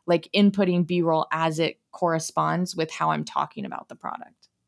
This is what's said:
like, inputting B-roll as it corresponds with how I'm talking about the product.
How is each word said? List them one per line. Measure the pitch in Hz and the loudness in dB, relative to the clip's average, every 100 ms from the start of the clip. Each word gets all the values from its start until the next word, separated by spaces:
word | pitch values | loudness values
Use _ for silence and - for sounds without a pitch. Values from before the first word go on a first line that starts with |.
| - | 0
like, | 170 - | 0 2
inputting | 196 202 196 185 175 165 | 4 4 4 2 2 2
B-roll | 175 165 160 - | 0 2 0 0
as | 160 165 156 | -2 0 0
it | 160 - _ | -2 -4 _
corresponds | - 175 160 - - 156 170 180 165 | -4 -2 0 -2 -2 0 0 -2 -4
with | 160 | -6
how | - 160 | -2 -2
I'm | 151 147 | -2 -4
talking | 135 143 - 135 | -4 -6 -8 -10
about | - - | -12 -14
the | - | -14
product. | - - - _ _ _ | -12 -12 -14 _ _ _